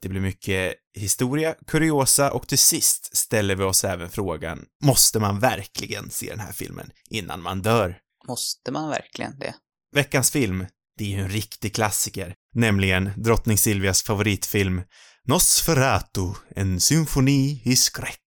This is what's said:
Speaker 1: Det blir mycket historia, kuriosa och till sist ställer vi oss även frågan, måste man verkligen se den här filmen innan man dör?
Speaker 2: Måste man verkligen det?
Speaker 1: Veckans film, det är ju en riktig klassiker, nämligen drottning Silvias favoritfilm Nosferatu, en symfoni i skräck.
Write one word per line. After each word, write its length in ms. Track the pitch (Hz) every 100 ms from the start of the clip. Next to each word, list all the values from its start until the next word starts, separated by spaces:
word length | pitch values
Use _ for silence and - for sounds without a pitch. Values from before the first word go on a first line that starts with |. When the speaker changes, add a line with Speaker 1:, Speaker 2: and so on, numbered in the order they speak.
Speaker 1:
Det 80 | 95
blir 120 | 95
mycket 520 | 95 - - 95 92 - _ -
historia, 580 | 101 - 127 147 160 - -
kuriosa 640 | 156 160 143 127 - 139
och 160 | 117 -
till 100 | 139
sist 600 | - 165 - - - -
ställer 380 | - 110 101
vi 80 | 95
oss 200 | 95 92
även 260 | 98 90 85
frågan, 500 | 110 95 78 82 80 - -
måste 360 | 143 104 - 110
man 200 | 101 101
verkligen 680 | 123 98 92 - 101 101 101
se 200 | - -
den 100 | 107
här 120 | 104
filmen 380 | - - - - - -
innan 320 | 110 90 85
man 200 | 87 95
dör? 360 | 107 117 90 87 _ _ -
Speaker 2:
Måste 440 | 120 - - 120
man 180 | 147 156
verkligen 500 | 131 - - 117 135
det? 140 | - - _ _ _
Speaker 1:
Veckans 360 | 143 139 139 -
film, 340 | 151 107 92 90 _ _ -
det 60 |
är 60 | 104
ju 100 | 98
en 80 | 95
riktig 460 | 107 - - 107
klassiker, 580 | - 104 - - 95 85 - _
nämligen 560 | 117 113 98 95 92 98 101
drottning 400 | 113 104 113 104
Silvias 460 | 113 101 98 92
favoritfilm 800 | - 101 104 98 - 104 95 92 - - - _ -
Nosferatu, 1080 | 170 - - - 143 131 98 - 104 92 95 -
en 240 | 95 95 90
symfoni 840 | - 156 151 139 131 139 139 139
i 100 | 117
skräck. 440 | 131 - - 127 -